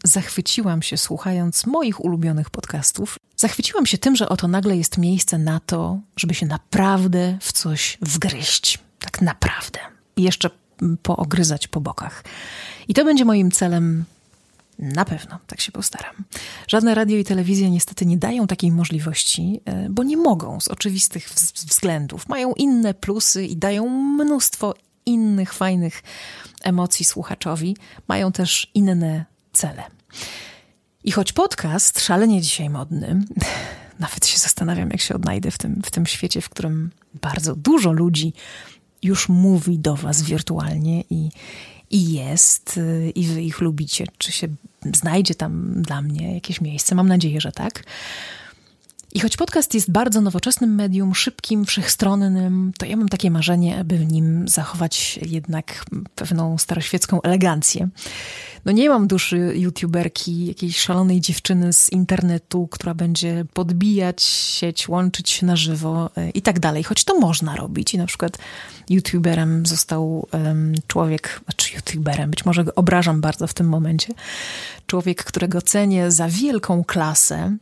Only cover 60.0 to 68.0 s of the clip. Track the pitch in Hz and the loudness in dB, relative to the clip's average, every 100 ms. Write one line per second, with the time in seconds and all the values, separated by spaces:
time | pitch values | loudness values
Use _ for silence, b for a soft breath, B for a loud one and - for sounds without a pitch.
60 | 170 - - 170 175 165 175 170 - 180 | -2 -4 -6 -4 -4 -4 -4 -2 0 2
61 | 185 180 - 160 - 180 175 170 - 185 | 4 4 2 -2 0 2 4 4 4 2
62 | 180 185 175 165 - 180 170 - 175 165 | 2 2 2 0 -2 -4 -2 -4 -6 -2
63 | 170 165 170 170 160 - 175 175 208 202 | 0 0 -2 -2 -4 -2 0 2 4 4
64 | 180 175 - - - - 170 160 - 175 | 2 0 0 0 -2 -2 -2 -4 -2 0
65 | 185 185 - - 180 170 160 156 160 165 | 0 0 -2 0 2 2 2 -2 -2 -2
66 | 165 - 165 - 202 175 160 151 160 - | -4 -4 -4 0 0 2 0 0 -2 0
67 | - 381 185 165 156 147 - - - 185 | 2 4 4 2 -2 -6 -6 -4 -2 -2